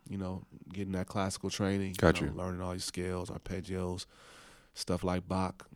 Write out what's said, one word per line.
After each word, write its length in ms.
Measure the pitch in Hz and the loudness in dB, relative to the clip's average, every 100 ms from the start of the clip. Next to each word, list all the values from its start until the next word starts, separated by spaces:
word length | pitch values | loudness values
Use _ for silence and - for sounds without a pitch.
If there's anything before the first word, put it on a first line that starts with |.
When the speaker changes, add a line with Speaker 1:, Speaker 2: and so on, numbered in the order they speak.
| - | -8
Speaker 1:
you 100 | 98 | -6
know, 240 | 92 92 - - - | -4 -6 -10 -18 -12
getting 220 | 104 98 | -6 -2
that 120 | 92 92 | -2 0
classical 420 | 107 95 - 95 | 0 0 0 -4
training, 420 | - 98 98 95 | 0 2 2 0
you 40 | |
Speaker 2:
Gotcha. 300 | 90 87 78 98 | 6 8 8 4
Speaker 1:
know, 60 | |
learning 260 | 78 90 90 | 0 -2 -2
all 120 | 90 | -2
these 100 | 90 | -4
scales, 460 | - - 90 90 90 | -4 -2 -2 -2 -4
arpeggios, 800 | 98 - 95 87 92 90 90 - - - - - - - | -6 -6 -6 -4 -2 -2 -2 -6 -16 -20 -20 -20 -20 -16
stuff 280 | - - 90 | -8 0 2
like 240 | 92 90 90 | 2 0 2
Bach, 400 | 92 92 - - | 0 0 -2 -12